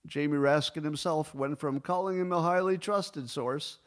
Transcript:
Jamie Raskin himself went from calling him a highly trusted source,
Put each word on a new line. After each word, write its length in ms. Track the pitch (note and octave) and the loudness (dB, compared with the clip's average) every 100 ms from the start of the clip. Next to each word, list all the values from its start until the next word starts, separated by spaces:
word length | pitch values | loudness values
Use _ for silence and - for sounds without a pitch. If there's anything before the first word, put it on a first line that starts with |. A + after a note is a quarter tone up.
| - | -8
Jamie 320 | D3 D3 C#3+ | -2 2 4
Raskin 480 | C#3 D3 - D#3+ D3+ | 6 4 2 -2 -4
himself 500 | D3 F3+ D#3 D3+ C3+ | -2 0 0 -2 -2
went 240 | C#3 D3 | -4 -2
from 220 | D3 C#3 | -2 -2
calling 360 | D#3+ F3+ F#3+ F#3 | -2 -2 0 0
him 140 | F3+ | 0
a 100 | F3 | 2
highly 360 | E3+ F3+ F#3 F#3+ | 2 4 2 0
trusted 520 | - G3+ G3 D#3 A#2+ | 0 -2 -2 -8 -8
source, 500 | C#3+ B2 D3 - - | -4 -2 -2 -6 -12